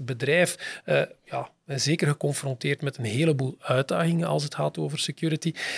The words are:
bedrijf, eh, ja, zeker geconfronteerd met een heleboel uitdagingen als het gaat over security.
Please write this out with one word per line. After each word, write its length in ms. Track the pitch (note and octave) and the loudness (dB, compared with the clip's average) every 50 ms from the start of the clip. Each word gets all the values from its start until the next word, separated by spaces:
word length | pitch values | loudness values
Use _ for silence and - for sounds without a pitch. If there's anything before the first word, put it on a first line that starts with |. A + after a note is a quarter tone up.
| C3+ | -4
bedrijf, 760 | A#2+ C3 A2+ B2+ C3+ D#3 F3 F3 E3 - - - - - - - | -6 -6 -2 0 2 4 4 4 2 0 -4 -8 -10 -12 -8 -2
eh, 180 | - D3 C#3+ - - - - _ | 2 2 2 2 0 -4 -12 _
ja, 260 | - - B2+ B2 - _ _ _ | -8 -6 -6 -6 -8 _ _ _
zeker 420 | - C#3 C3 - C#3 E3 E3+ - D3 | -6 -4 -2 0 0 2 2 2 2
geconfronteerd 760 | C#3+ - - C#3+ C#3 - - C#3 C3 - - C#3+ C#3+ - - | 2 2 0 -2 -2 -2 -4 -4 -4 -4 -2 -2 -2 -2 -2
met 160 | C#3 - - | -4 -4 -4
een 60 | A#2+ | -4
heleboel 520 | G#2+ G#2 B2+ D#3 E3 D3+ C3 C3 C3 - - | -2 0 2 2 4 2 2 0 -2 -4 -6
uitdagingen 680 | - - B2+ C3 C3+ - F3+ E3+ E3+ E3 E3+ E3 E3+ D#3 | -2 2 2 2 2 2 2 2 2 2 2 2 0 0
als 140 | D3+ D3+ D3 | 0 -2 -2
het 120 | D3 - | -4 -2
gaat 240 | - D3 D3+ - E3 | -2 -2 -2 -2 -2
over 200 | D#3 D3 D3 D3+ | -4 -4 -2 -2
security. 560 | - - C#3+ - E3+ D#3+ D#3+ D3+ - E3 D#3+ - - - - | -4 -4 -4 -2 -2 0 0 0 0 -2 -4 -2 -4 -6 -6